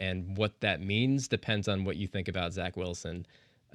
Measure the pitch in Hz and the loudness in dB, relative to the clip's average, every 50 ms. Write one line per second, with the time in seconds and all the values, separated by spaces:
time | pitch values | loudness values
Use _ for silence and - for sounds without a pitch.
0 | 95 95 92 92 90 92 98 101 107 104 - _ - 104 92 76 92 95 101 110 | -4 -2 -2 -2 -4 -4 0 0 0 0 0 _ 0 0 0 0 0 2 4 4
1 | 120 131 135 139 127 - - - - - 110 104 101 - 101 95 95 95 85 78 | 6 4 4 2 2 0 -2 -2 0 0 0 0 2 2 2 2 2 0 0 -2
2 | 101 92 - 98 90 - 87 92 87 85 - 92 90 92 85 87 92 90 87 - | -4 -2 -2 -4 -4 -2 -2 -2 -2 -2 -2 -2 -4 -2 -2 -4 -4 -4 -4 -6
3 | - 82 82 87 87 - - - - _ _ _ _ _ | -6 -6 -6 -6 -8 -10 -16 -20 -20 _ _ _ _ _